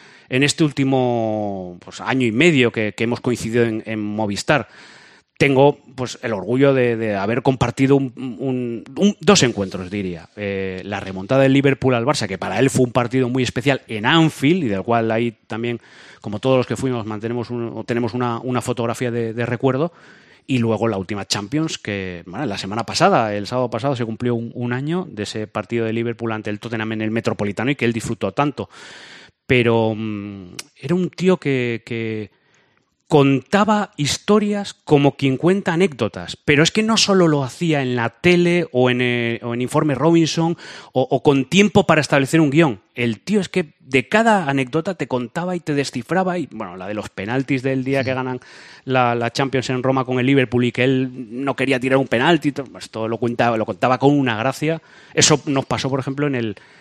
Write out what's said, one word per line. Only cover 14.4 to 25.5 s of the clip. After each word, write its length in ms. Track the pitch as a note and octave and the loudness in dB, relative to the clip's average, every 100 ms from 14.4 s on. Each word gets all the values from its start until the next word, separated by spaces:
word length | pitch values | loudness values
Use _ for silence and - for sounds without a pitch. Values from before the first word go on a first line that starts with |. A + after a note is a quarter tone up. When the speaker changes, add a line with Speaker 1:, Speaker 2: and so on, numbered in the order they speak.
| C3+ F#3 B2+ | 2 2 0
Speaker 1:
y 20 | |
del 160 | G2 | -4
cual 260 | F#2 A#2 A2+ | 0 0 2
ahí 260 | A2 A#2+ A2 _ | 0 -2 -6 _
también, 340 | A2+ A#2 A#2 - - - - | -8 -6 -8 -12 -20 -20 -16
como 160 | G#2+ G2+ | -10 -4
todos 200 | C3 C3 | 2 2
los 100 | A#2+ | 0
que 80 | A#2 | -4
fuimos, 320 | C3 B2 G#2+ | -4 -4 -6
mantenemos 420 | G#2+ A2+ A#2+ A#2 | -8 -6 -6 -6
un, 220 | A#2+ A#2 A2 | -6 -8 -8
o 80 | |
tenemos 300 | A2 A#2+ A#2+ | -4 -2 -2
una, 240 | B2 B2 A#2 | -2 -4 -4
una 240 | B2+ B2 | -4 -4
fotografía 480 | - A#2+ A#2 A2 B2 | -4 -4 -4 -4 -4
de, 240 | A#2 A2+ | -4 -4
de 120 | A2+ A#2 | -4 -4
recuerdo. 440 | A#2+ C3 B2+ E3+ - - - _ _ - | 0 0 0 -2 -6 -20 -20 _ _ -4
Y 140 | C3 | 0
luego 280 | A#2 G#2+ A2+ | 0 0 0
la 100 | G2 | -2
última 280 | F#2 G#2 F#2+ | -4 -8 -6
Champions, 540 | G2+ G2+ D3 D#3+ - | -6 -4 -4 -4 -6
que, 420 | - G2+ F#2 F2 F2 | -6 -6 -6 -10 -12
bueno, 180 | F#2+ D3 | -8 -6
la 140 | F#2+ | -6
semana 240 | G2 A2 | -6 -6
pasada, 500 | A2 G#2 F#3 E3+ A2 | -4 2 4 4 2
el 140 | G#2 G2+ | -2 -4
sábado 240 | B2 A#2+ | -4 -2
pasado, 240 | A2+ C#3 B2 | -2 -4 -2
se 100 | A2+ | -4
cumplió 300 | A2 B2 A#2 | -4 -2 -2
un, 160 | A#2 | -6
un 200 | - A#2+ | -6 -4
año 340 | B2 C#3+ F3+ - | -4 -2 -4 -6
de 140 | G#2 | -8
ese 240 | G2+ A2 | -8 -6
partido 380 | G#2 | -6